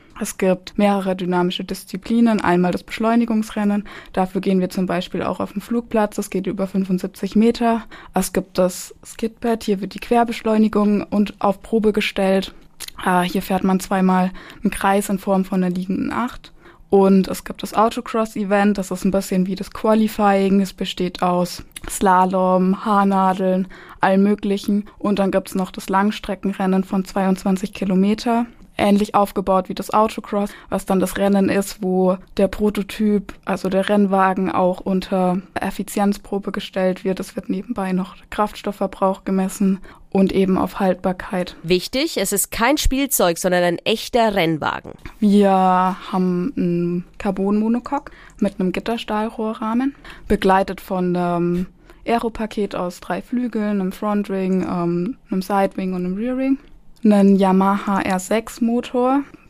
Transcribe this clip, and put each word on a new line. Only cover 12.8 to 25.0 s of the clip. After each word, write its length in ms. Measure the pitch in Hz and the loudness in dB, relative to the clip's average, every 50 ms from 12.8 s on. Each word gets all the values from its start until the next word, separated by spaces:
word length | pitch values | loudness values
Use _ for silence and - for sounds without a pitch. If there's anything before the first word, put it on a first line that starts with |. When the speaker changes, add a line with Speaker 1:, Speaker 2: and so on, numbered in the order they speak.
| - - - - - | -16 -16 -12 -6 -2
Speaker 1:
Äh, 200 | 190 185 180 180 | 2 2 2 2
hier 180 | 180 - 196 | 0 -2 -4
fährt 240 | 185 - 196 185 - | -2 -2 -2 0 2
man 160 | 190 185 185 | 2 0 0
zweimal 500 | - - 208 190 185 185 185 185 185 190 185 - - - - - - | 0 0 0 2 2 4 4 4 2 0 -2 -6 -16 -18 -10 -4 -4
einen 80 | 202 | -4
Kreis 380 | - - - 196 196 202 202 - | -2 0 0 2 2 2 0 0
in 100 | 202 185 | -4 -4
Form 280 | - 208 196 190 190 | -2 0 0 0 0
von 180 | - 202 185 185 | 0 0 0 0
einer 100 | 180 180 | 0 -2
liegenden 380 | 185 185 190 190 - - - - | -2 -4 -4 -2 -2 -2 -4 -4
Acht. 400 | - 233 254 - - - - - - - - - - - - | -4 -4 -6 -6 -10 -20 -20 -20 -20 -20 -20 -20 -20 -4 2
Und 380 | - 196 196 196 196 190 185 - | 4 6 6 6 6 6 4 2
es 160 | - - - | -2 -10 -10
gibt 180 | - 208 - - | -12 -12 -12 -12
das 100 | - - | -4 0
Autocross-Event, 1040 | - 214 233 - 254 233 - - 226 220 220 - 233 208 185 202 202 202 208 202 | 2 2 2 2 -2 -8 -4 -2 -2 -2 -2 -4 -4 -2 0 2 4 4 4 2
das 140 | 196 185 - | 0 -2 -6
ist 140 | 185 185 - | -4 -2 0
ein 80 | 196 180 | 0 0
bisschen 340 | 196 190 - 196 185 180 | 0 0 0 0 0 0
wie 80 | 190 190 | 0 -2
das 160 | 185 190 - | -6 -8 -10
Qualifying. 920 | - - - 220 220 220 220 214 - - 208 202 196 196 196 196 196 202 | -8 -4 0 2 4 4 2 2 0 2 2 4 4 4 4 4 4 2
Es 120 | 196 185 - | 2 0 -4
besteht 500 | - 190 185 - - 180 175 - - 190 | -6 -8 -6 -4 -4 -4 -4 -4 -2 -2
aus 400 | 180 175 180 180 175 - - - - - - - - | 0 0 0 -2 -2 -4 -10 -14 -16 -16 -14 -12 -10
Slalom, 960 | - - 208 190 185 180 185 185 196 190 185 185 185 185 185 185 190 - - | -4 0 2 4 6 6 4 4 2 2 2 4 4 4 4 2 0 0 0
Haarnadeln, 840 | 226 208 202 202 196 196 190 190 185 185 190 190 185 185 185 190 185 - - - - - - | 0 2 4 4 4 4 2 2 2 2 2 0 0 0 0 -2 -4 -8 -18 -20 -20 -8 -2
allem 240 | - 196 190 196 196 | 0 2 4 4 4
Möglichen. 600 | 202 208 202 - 208 196 202 - - 202 208 202 - - | 2 2 0 -2 -2 -4 -2 -2 -2 -2 -2 -4 -6 -10
Und 220 | - | -6